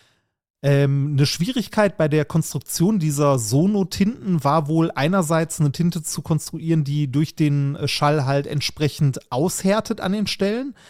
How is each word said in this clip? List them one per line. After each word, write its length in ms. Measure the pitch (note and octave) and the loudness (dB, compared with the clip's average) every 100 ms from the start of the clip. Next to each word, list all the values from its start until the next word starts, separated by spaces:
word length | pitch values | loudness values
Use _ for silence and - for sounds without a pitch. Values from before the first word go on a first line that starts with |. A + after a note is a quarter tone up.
| _ _ _ _ _ _ | _ _ _ _ _ _
Ähm, 520 | C#3 C#3 C#3+ C#3 C#3+ | 2 4 4 2 2
eine 120 | C#3+ D3 | 2 0
Schwierigkeit 680 | - F#3 C4 G3 G#3+ G#3 - | 0 -2 -2 -2 0 2 2
bei 140 | D#3 | 0
der 160 | D3+ C#3+ | 2 0
Konstruktion 720 | D#3+ - C#3 - - F3 A3 | 0 -2 -6 -6 0 2 2
dieser 400 | D#3 C#3+ C#3+ C3+ | 0 2 2 2
Sonotinten 1040 | G#2+ C3 F#3+ G#3 F#3 - G3 C#4 G#3 E3+ | 2 2 2 2 0 0 0 0 -2 0
war 240 | C#3 D#3+ D3 | 2 0 2
wohl 240 | D#3+ E3 | 0 0
einerseits 680 | - D3 F#3+ D#3 E3 E3 - | 0 0 0 2 0 0 0
eine 100 | D3 | 0
Tinte 320 | - E3+ E3 | 2 -2 -2
zu 180 | - - | -6 -8
konstruieren, 640 | - D#3 - - D#3+ D#3+ | -2 -2 -2 -6 0 0
die 260 | C#3 D3 D3 | 0 -2 0
durch 240 | C3 D#3 | 0 -2
den, 440 | - D3+ C#3+ C#3 C#3+ | 0 0 2 0 -2
äh, 100 | C#3+ | -4
Schall 380 | - D3 D3+ C3 | 0 0 2 0
halt 200 | C#3 C#3+ | 0 -2
entsprechend 840 | D3 - - D3+ - C#3+ - - | -4 -6 -2 -4 0 0 -2 -4
aushärtet 720 | B2 F3+ - F#3+ G#3+ G#3+ G#3+ | -2 -2 0 0 0 0 -4
an 100 | F#3 | -4
den 160 | G#3 G3 | -2 -4
Stellen, 480 | - G3 A3+ C#4 - | -2 -2 -2 -6 -12